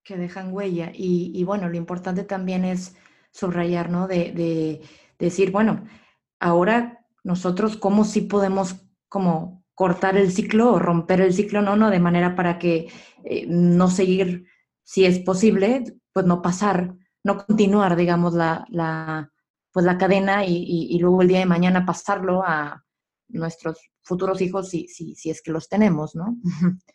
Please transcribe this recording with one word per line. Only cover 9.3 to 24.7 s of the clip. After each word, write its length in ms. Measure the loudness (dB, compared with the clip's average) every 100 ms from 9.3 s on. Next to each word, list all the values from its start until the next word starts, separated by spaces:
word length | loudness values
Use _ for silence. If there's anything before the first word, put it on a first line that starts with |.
| -2 -4 -14 _
cortar 420 | -2 0 0 0 2
el 140 | 2
ciclo 400 | 2 0 4 4
o 60 | 4
romper 420 | 2 0 2 4
el 120 | 4
ciclo, 280 | 2 0 0
¿no? 140 | 2 4
No, 140 | 4
de 100 | 4
manera 340 | 2 2 0
para 240 | 0 -2 0
que, 300 | 0 -2 -4 -16 -20 _
eh, 220 | -8 -6 -2
no 400 | 2 4 4 4
seguir, 580 | 2 2 2 0 -4 -12 _ _ _
si 220 | -4 2
es 140 | 4 4
posible, 640 | 0 2 4 4 2 0 -4 -14 _
pues 140 | 0 2
no 160 | 2
pasar, 520 | 0 0 0 0 -2 -8 _ _
no 200 | -4 -2 0
continuar, 500 | 2 4 4 4 2
digamos, 360 | 2 2 2
la, 300 | 0 0 -2 -6
la, 640 | -4 -4 -4 -6 -8 -10 _ _ _ _
pues 120 | 0
la 140 | 2 2
cadena 480 | 2 2 2 0 0
y, 80 | -2
y, 400 | -2 -4 -2 0
y 20 |
luego 220 | 2 4
el 60 | 4
día 120 | 4
de 60 | 2
mañana 380 | 2 2 2
pasarlo 580 | 0 -4 -4 -2 0 -2
a 400 | 0 -2 -4 -10 _ _ _ _ _
nuestros 500 | -8 -8 -8 -10 -10 _ _
futuros 380 | -8 -4 -2 -2
hijos 300 | -2 -4 -6